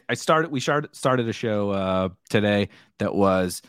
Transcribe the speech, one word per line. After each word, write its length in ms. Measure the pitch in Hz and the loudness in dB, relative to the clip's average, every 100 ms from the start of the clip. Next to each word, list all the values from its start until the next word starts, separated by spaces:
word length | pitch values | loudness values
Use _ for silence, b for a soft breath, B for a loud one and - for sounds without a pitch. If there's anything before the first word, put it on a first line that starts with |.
| - | -6
I 40 | |
started, 380 | 123 - 160 160 | -4 0 0 0
we 80 | 139 | -2
started, 340 | 139 147 147 | -2 -2 -2
started 340 | - 135 127 113 | -4 0 0 0
a 40 | |
show, 380 | 107 117 104 101 | -4 -2 -2 -2
uh, 380 | 98 95 92 92 90 - | -2 0 0 -2 -6 -2
today 380 | 110 104 101 98 b b - | 0 2 2 0 b b -6
that 160 | 104 | -4
was, 480 | 95 98 92 92 - | 2 4 4 0 -4